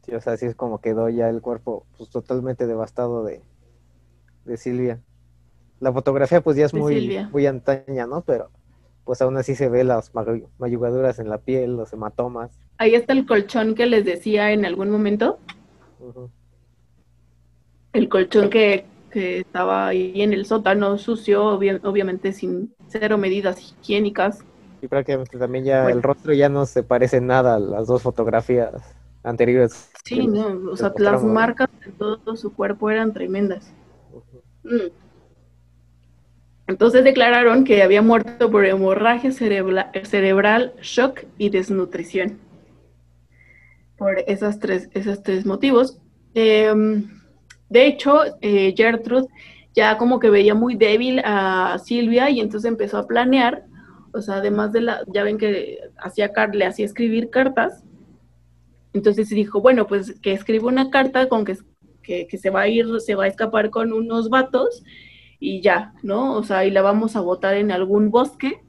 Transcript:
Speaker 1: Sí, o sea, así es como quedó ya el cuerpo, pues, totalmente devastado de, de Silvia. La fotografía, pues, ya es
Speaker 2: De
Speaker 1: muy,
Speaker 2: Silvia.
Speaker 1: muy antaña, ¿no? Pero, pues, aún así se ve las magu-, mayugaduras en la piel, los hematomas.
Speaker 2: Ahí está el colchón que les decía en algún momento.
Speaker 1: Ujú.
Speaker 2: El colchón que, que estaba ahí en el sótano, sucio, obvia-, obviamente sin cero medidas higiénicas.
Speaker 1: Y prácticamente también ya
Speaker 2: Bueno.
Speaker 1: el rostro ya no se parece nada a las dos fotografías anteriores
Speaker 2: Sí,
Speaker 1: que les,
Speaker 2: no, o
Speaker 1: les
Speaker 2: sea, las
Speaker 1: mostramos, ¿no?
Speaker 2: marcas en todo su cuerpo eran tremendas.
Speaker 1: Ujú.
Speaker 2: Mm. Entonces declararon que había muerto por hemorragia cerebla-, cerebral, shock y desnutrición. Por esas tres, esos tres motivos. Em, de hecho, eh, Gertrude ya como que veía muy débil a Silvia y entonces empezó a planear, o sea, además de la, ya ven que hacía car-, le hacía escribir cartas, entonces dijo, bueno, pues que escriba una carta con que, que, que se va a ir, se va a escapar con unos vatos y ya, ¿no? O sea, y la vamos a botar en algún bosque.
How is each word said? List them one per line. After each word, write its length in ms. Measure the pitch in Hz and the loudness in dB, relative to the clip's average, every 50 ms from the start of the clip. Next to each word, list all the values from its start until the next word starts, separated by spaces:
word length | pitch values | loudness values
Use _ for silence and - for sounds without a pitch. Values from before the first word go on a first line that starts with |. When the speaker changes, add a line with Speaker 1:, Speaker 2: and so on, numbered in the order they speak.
| _ | _
Speaker 1:
Sí, 80 | - 117 | -12 -12
o 80 | 113 | -8
sea, 120 | - 123 117 | -6 -6 -6
así 120 | 110 123 | -4 -6
es 100 | 120 113 | -8 -8
como 260 | - 131 120 110 104 | -6 -8 -8 -8 -6
quedó 280 | - 113 110 110 113 117 | -4 -4 -2 -2 -2 -2
ya 200 | 117 117 117 113 | -2 -2 -2 -2
el 120 | 113 113 | -2 -4
cuerpo, 440 | - 123 120 113 117 127 110 98 _ _ _ | -6 -8 -10 -8 _ -10 -10 -10 _ _ _
pues, 140 | _ 113 _ | _ -20 _
totalmente 560 | _ 127 - _ 127 127 123 131 123 - 127 | _ -12 -6 _ -6 -6 -4 -6 -6 -6 -4
devastado 560 | 117 113 110 113 113 _ - 123 120 120 117 110 | -4 -4 -6 -8 -8 _ -6 -6 -4 -4 -6 -6
de, 180 | 104 76 - _ _ _ _ _ _ _ _ _ _ _ _ _ _ _ _ _ _ _ _ _ | -8 -10 -12 _ _ _ _ _ _ _ _ _ _ _ _ _ _ _ _ _ _ _ _ _
de 120 | - 120 | -12 -12
Silvia. 440 | 113 - 131 123 123 127 123 117 117 _ _ _ _ _ _ _ _ _ _ _ _ _ _ _ _ | -10 -6 -6 -4 -4 -4 -4 -6 -8 _ _ _ _ _ _ _ _ _ _ _ _ _ _ _ _
La 120 | 131 135 | -4 -2
fotografía, 500 | 123 135 127 143 135 139 143 - 170 175 | -2 0 -2 -2 0 0 0 2 2 2
pues, 140 | - 160 143 | 2 2 2
ya 80 | 139 151 | 2 0
es 80 | 143 160 | 0 0
Speaker 2:
De 60 | 151 | -2
Speaker 1:
muy, 200 | 147 147 147 143 | -2 0 -2 -2
Speaker 2:
Silvia. 300 | - - 196 190 202 208 | -2 -4 -6 -6 -8 -6
Speaker 1:
muy 160 | - 143 139 | -2 0 0
antaña, 580 | 139 135 127 - - 139 135 135 135 139 131 120 | 0 -2 -2 -2 -2 -4 -2 -4 -8 -8 -6 -6
¿no? 160 | 117 135 170 | -6 -8 -8
Pero, 300 | 175 - 135 113 - - _ _ _ _ _ _ _ _ _ _ _ | -4 -4 -4 -4 -4 -10 _ _ _ _ _ _ _ _ _ _ _
pues, 180 | - 127 - 131 | -8 -2 -2 0
aún 120 | 127 131 | 0 0
así 180 | 135 123 - 135 | -2 -4 -4 -2
se 120 | - 143 | -2 0
ve 160 | 127 117 123 127 | 0 2 2 2
las 300 | 127 123 113 - - - | 2 0 -2 -2 -6 -8
magu-, 340 | 113 107 113 117 113 - - _ _ | -6 -4 -4 -4 -6 -8 -14 _ _
mayugaduras 580 | 123 120 120 117 120 120 123 127 131 127 120 | -6 -6 -4 -4 -2 -2 -2 0 -2 -2 -2
en 120 | - 113 107 | -4 -8 -8
la 100 | 107 107 | -8 -8
piel, 360 | _ - 131 131 127 120 123 | _ -4 -2 -2 -2 -4 -4
los 160 | 117 110 - | -6 -8 -10
hematomas. 600 | - 110 110 107 - - 123 123 123 117 117 120 _ _ _ _ _ | -10 -10 -10 -10 -6 -6 -8 -6 -8 -12 -14 -14 _ _ _ _ _
Speaker 2:
Ahí 160 | - 220 220 233 | -6 -2 0 0
está 200 | 240 240 - 269 | 0 0 0 -2
el 120 | 269 262 | -2 0
colchón 480 | - 233 208 202 202 - 240 214 220 220 | 0 0 0 0 -2 -4 -2 -2 -2 -2
que 140 | 220 240 | -2 0
les 180 | 240 233 220 202 | 0 2 0 0
decía 460 | 190 175 175 - 220 214 208 208 208 | -2 -6 -6 -4 -2 -2 0 0 0
en 120 | 214 214 202 | 0 0 -2
algún 260 | 180 175 190 190 202 | -4 -4 -4 -4 -2
momento. 480 | 214 214 214 202 208 208 226 302 415 - _ - - _ _ _ _ _ _ _ _ _ | -2 -2 0 -2 -2 -2 -2 -2 -4 -6 _ -20 -20 _ _ _ _ _ _ _ _ _
Speaker 1:
Ujú. 300 | 127 123 117 127 123 120 _ _ _ _ _ _ _ _ _ _ _ _ _ _ _ _ _ _ _ _ _ _ _ _ _ _ _ _ _ _ _ _ - | -20 -20 -20 -18 -20 -20 _ _ _ _ _ _ _ _ _ _ _ _ _ _ _ _ _ _ _ _ _ _ _ _ _ _ _ _ _ _ _ _ -2
Speaker 2:
El 140 | 233 208 | -2 0
colchón 420 | - - 190 185 - - 214 196 202 | 2 2 0 0 4 4 4 4 4
que, 340 | - 226 214 202 202 190 - - _ _ _ _ | 4 4 4 4 2 0 -4 -10 _ _ _ _
que 300 | - 214 190 180 180 185 | -8 -6 -4 -4 -6 -6
estaba 480 | 185 _ - 180 185 190 190 196 196 | -8 _ -6 -4 -2 0 0 0 0
ahí 340 | 190 185 185 185 185 185 196 | 0 0 -2 -2 -2 -2 -2
en 120 | 208 214 202 | 0 0 0
el 120 | 190 196 | -2 -2
sótano, 540 | - 220 220 214 190 196 208 202 196 202 202 | -2 -2 0 2 2 2 2 2 0 -2 -2
sucio, 460 | - - 233 220 - - 202 202 208 | -4 -4 -6 -4 0 0 2 2 4
obvia-, 360 | 214 208 190 196 196 196 185 - | 2 0 2 0 0 0 -2 -4
obviamente 480 | 202 196 196 190 190 185 185 - 190 | -2 -2 0 -2 -2 -4 -4 -6 -6
sin 440 | 196 - - 185 180 180 208 226 _ _ - - | -6 -4 -6 -6 -6 -6 -8 -10 _ _ -20 -10
cero 280 | - 220 214 208 214 | -6 -4 -2 0 0
medidas 420 | 202 196 190 185 202 196 190 180 - | 0 0 0 -2 0 -2 -2 -4 -4
higiénicas. 840 | - - - _ - - 202 208 214 202 202 - 185 202 202 - - - _ _ - - - - - | -12 -20 -20 _ -6 -2 0 0 0 0 0 0 -2 -2 -2 -6 -18 -20 _ _ -20 -20 -18 -16 -10
Speaker 1:
Y 40 | |
prácticamente 520 | 127 - 139 131 - 139 131 131 - - 123 | -4 -4 -2 -2 -2 -4 -4 -4 -8 -6 -6
también 240 | 123 120 127 131 131 | -6 -4 -4 -4 0
ya 180 | 135 135 131 | 2 2 4
Speaker 2:
Bueno. 160 | 131 127 123 | 4 2 2
Speaker 1:
el 60 | 123 117 | 2 2
rostro 300 | 135 139 - - 156 151 | 0 0 0 0 0 4
ya 140 | 139 139 | 4 4
no 200 | 143 143 143 139 | 4 4 0 -2
se 160 | 123 - 127 117 | 0 0 -2 0
parece 380 | - 127 120 127 123 - 127 | 2 2 2 2 2 2 0
nada 340 | 123 123 127 131 127 127 113 | 2 2 2 4 4 4 2
a 40 | 107 | 2
las 280 | 101 101 101 104 110 | 0 -2 -4 -4 -2
dos 160 | 113 127 120 117 | 0 -2 0 0
fotografías 680 | 127 120 - 113 113 113 113 113 - 127 123 117 101 - - - - - - - - _ _ _ | -4 -4 -2 0 2 2 0 2 2 0 0 0 -2 -6 -14 -18 -18 -20 -20 -20 -20 _ _ _
anteriores 680 | 117 117 113 123 120 123 127 123 113 - - - _ _ - _ | -8 0 2 2 4 4 4 2 2 0 -8 -20 _ _ -20 _
Speaker 2:
Sí, 140 | - 247 | -6 -4
Speaker 1:
que 40 | 262 | -2
les, 100 | 254 233 208 | 0 0 0
Speaker 2:
no, 140 | 208 220 | 0 -2
o 220 | 208 190 185 185 175 | -4 -6 -6 -8 -8
Speaker 1:
les 80 | 190 190 | -6 -4
Speaker 2:
sea, 100 | - 196 | -4 -4
las 40 | 196 | 0
Speaker 1:
mostramos, 300 | 214 202 202 202 262 240 | 2 2 2 2 2 2
¿no? 100 | 214 214 | 2 2
Speaker 2:
marcas 360 | 220 226 233 240 - 262 - _ _ - | 2 2 0 0 -2 -2 -4 _ _ -20
en 100 | 196 190 | -20 -10
todo 420 | 170 208 214 214 220 _ 214 226 | -6 -6 -6 -6 -6 _ -10 -10
su 180 | 226 - 202 - | -8 -10 -12 -6
cuerpo 380 | - 202 202 208 208 220 214 | -6 -4 -4 -4 -4 -2 -2
eran 220 | 214 220 226 220 214 | -2 0 -2 -2 -4
tremendas. 600 | 196 180 180 190 196 202 196 180 - - - - _ _ _ _ _ _ _ | -6 -8 -6 -2 -2 -2 -2 -4 -8 -12 -20 -20 _ _ _ _ _ _ _
Speaker 1:
Ujú. 320 | - 120 _ _ - 123 _ _ _ _ _ | -20 -20 _ _ -20 -20 _ _ _ _ _
Speaker 2:
Mm. 280 | 226 240 233 190 175 - _ _ _ _ _ _ _ _ _ _ _ _ _ _ _ _ _ _ _ _ _ _ _ _ _ _ _ _ _ _ _ _ _ _ | -4 -4 -2 -2 -4 -10 _ _ _ _ _ _ _ _ _ _ _ _ _ _ _ _ _ _ _ _ _ _ _ _ _ _ _ _ _ _ _ _ _ _
Entonces 360 | - 190 - 214 233 233 254 262 | -8 0 4 4 6 6 8 6
declararon 600 | 269 262 262 233 240 240 240 247 233 233 262 269 | 6 6 6 4 6 6 6 6 6 6 4 4
que 180 | 269 214 202 | 6 6 6
había 200 | 196 190 196 208 220 | 6 6 6 6 6
muerto 480 | 226 233 226 214 - - - 247 220 | 6 4 4 2 -2 -2 0 0 2
por 140 | 214 208 196 | 4 4 4
hemorragia 640 | 190 190 190 190 190 190 202 214 226 240 240 262 262 | 4 2 2 2 2 2 2 2 2 2 2 0 -4
cerebla-, 600 | 262 - 240 214 202 196 190 190 185 190 190 - - 190 196 | -2 -2 -2 0 0 0 0 0 -2 -2 -2 -4 -8 -10 -8
cerebral, 720 | - - 202 196 190 190 196 202 208 220 233 254 254 - - | -2 -2 0 2 2 2 4 4 4 2 2 0 -2 -6 -16
shock 400 | - - - 240 254 269 269 - - - - - | -16 -4 0 0 0 0 -2 -6 -18 -20 -8 -4
y 100 | 208 202 | -2 0
desnutrición. 920 | 202 185 185 190 202 190 185 175 - 170 165 - - 185 185 214 208 - - _ - - _ _ _ _ _ _ _ _ _ _ _ _ _ _ _ _ _ _ _ _ _ _ _ _ _ _ _ | 0 -2 -2 -2 -2 -2 -2 -4 -6 -12 -12 -6 -6 -4 -4 -4 -8 -12 -20 _ -20 -20 _ _ _ _ _ _ _ _ _ _ _ _ _ _ _ _ _ _ _ _ _ _ _ _ _ _ _
Por 220 | _ 202 196 190 190 - | _ -2 -2 0 0 -2
esas 320 | - 202 196 214 208 208 208 | -2 -4 -2 -2 -4 -4 -4
tres, 300 | - 196 190 180 180 - | -4 -4 -4 -4 -6 -6
esos 320 | _ 190 196 208 202 196 - | _ -6 -4 -4 -6 -6 -4
tres 220 | - 190 190 202 | -4 -4 -2 -2
motivos. 540 | 196 190 202 - 277 262 233 262 262 - - _ _ _ _ _ _ _ | -4 -2 0 2 4 4 4 4 2 -2 -16 _ _ _ _ _ _ _
Em, 760 | 226 226 220 214 214 214 214 214 214 214 214 214 208 196 - - - _ _ _ _ _ _ - _ _ _ | 2 4 4 6 6 4 4 4 4 2 2 0 -2 -4 -6 -14 -20 _ _ _ _ _ _ -20 _ _ _
de 180 | 196 240 269 | 4 6 6
hecho, 320 | 294 277 - - 277 285 302 311 - - - | 6 2 0 2 4 4 4 4 0 -4 -6
eh, 340 | - 214 202 196 196 190 185 | -2 2 2 4 4 2 2
Gertrude 500 | - 220 226 233 226 226 233 240 262 262 - _ - - - - - _ _ _ | 2 2 2 2 -2 -4 0 0 0 0 -2 _ -20 -20 -20 -20 -20 _ _ _
ya 240 | 226 214 214 220 | 2 4 4 2
como 220 | 220 240 247 254 240 | 2 2 2 2 4
que 100 | 247 220 | 4 6
veía 240 | 208 202 196 208 208 | 6 6 6 4 4
muy 220 | 220 233 247 240 | 4 0 0 2
débil 440 | 202 220 208 214 226 247 254 254 254 - | 2 4 4 4 2 2 0 0 0 0
a 540 | 214 208 196 190 190 185 185 185 185 180 180 - | 0 0 0 0 0 0 0 0 -2 -2 -6 -6
Silvia 460 | - 240 240 240 220 233 247 262 285 | -4 -2 0 0 2 2 2 4 2
y 120 | 277 240 | 2 0
entonces 280 | 214 208 214 208 214 233 | 0 -4 -4 -4 -4 -4
empezó 300 | 233 214 208 202 208 208 | -2 -2 -4 -4 -4 -6
a 80 | 202 | -4
planear, 580 | - 233 233 247 254 262 269 240 240 - - - - - - - - - - - _ - | 0 0 0 2 4 2 4 2 2 0 -4 -12 -20 -20 -20 -20 -20 -20 -20 -20 _ -12
o 80 | 233 | -10
sea, 140 | 208 208 196 | -8 -6 -6
además 360 | 196 196 208 208 208 214 208 | -4 -2 -2 -2 -2 -2 0
de 100 | 214 233 | -2 0
la, 200 | 233 233 214 - - | 0 0 -4 -6 -8
ya 160 | - 185 202 202 | -6 -4 -2 -2
ven 140 | 208 214 214 | -2 -2 -2
que 400 | 214 208 202 180 - - - - - - _ | -2 -2 -2 -2 -6 -8 -12 -14 -16 -20 _
hacía 340 | - - 180 - - 208 202 | -16 -16 -10 -4 -4 -4 -2
car-, 240 | 208 226 220 208 196 | 0 -2 -2 0 0
le 100 | 208 190 | 0 0
hacía 200 | 180 185 - 208 | 0 -2 -4 -6
escribir 440 | 202 - - 233 226 220 226 233 226 | -6 -4 -4 -2 0 0 -2 -4 0
cartas, 520 | - 254 262 262 262 240 226 - - - _ - - - - _ - _ _ _ _ _ _ _ _ _ _ _ _ _ _ _ - | 0 2 2 2 2 0 -2 -2 -4 -10 _ -20 -20 -20 -20 _ -20 _ _ _ _ _ _ _ _ _ _ _ _ _ _ _ -6
entonces 340 | 202 202 214 202 214 214 208 | 0 2 2 2 2 -2 0
dijo, 300 | 214 208 202 208 - 202 | 0 -2 -2 0 -2 4
bueno, 280 | 202 254 254 233 208 | 4 6 6 6 2
pues 300 | 202 202 202 196 214 196 - | 0 -2 -4 -4 -6 -14 -6
que 100 | - 202 | -4 -4
escriba 380 | 196 196 - - 220 220 220 247 | -4 -4 -4 -2 -2 -2 0 0
una 200 | 254 262 269 269 | 0 0 -2 2
carta 380 | - 269 269 262 269 262 262 | 2 0 0 2 0 0 0
con 160 | 262 254 220 208 | 2 0 -2 -2
que, 140 | 190 190 190 - _ _ _ _ _ _ _ | -4 -8 -10 -12 _ _ _ _ _ _ _
que, 260 | _ - 180 175 170 | _ -10 -8 -8 -8
que 100 | - - | -10 -12
se 120 | 185 - 190 | -6 -4 -2
va 120 | 190 190 | -2 0
a 60 | 202 208 | 0 2
ir, 180 | 226 233 233 226 226 220 | 2 0 0 0 -2 -6
se 140 | 226 - 208 | -4 -4 -2
va 100 | 196 190 | 0 0
a 20 | |
escapar 420 | 196 196 - 226 220 220 220 214 214 | -2 -2 -2 -4 -2 0 0 -2 0
con 220 | - 226 226 226 | -2 -4 -4 -2
unos 380 | 220 226 226 226 226 233 226 220 | -2 -4 -4 -2 -4 -4 -2 0
vatos 540 | 247 262 262 262 - 254 285 480 466 - - - - - - - - - _ _ _ | 0 0 0 0 -2 -2 -2 -2 -4 -8 -18 -20 -20 -20 -20 -20 -20 -20 _ _ _
y 240 | _ - - 190 185 | _ -8 -8 -8 0
ya, 320 | 175 202 180 175 208 - - - | 2 2 2 2 -2 -8 -16 -12
¿no? 360 | - 196 196 220 262 269 262 | -8 -4 -4 -2 -2 -2 -2
O 60 | - - | -4 -4
sea, 200 | 214 202 190 190 | -2 0 0 0
y 80 | 196 | 2
la 100 | 196 196 | 2 2
vamos 360 | 190 196 208 214 220 220 - | 2 4 2 2 0 -2 -4
a 20 | 220 | -4
botar 360 | 180 175 185 185 - 190 196 | -2 -2 -2 -2 0 -2 0
en 160 | 202 208 208 | 0 0 -2
algún 380 | 185 180 190 190 202 208 214 208 | -2 -2 -2 0 2 2 2 2
bosque. 520 | 214 240 269 294 - _ 269 269 415 - _ | 2 0 0 0 -4 _ -6 -6 -6 -8 _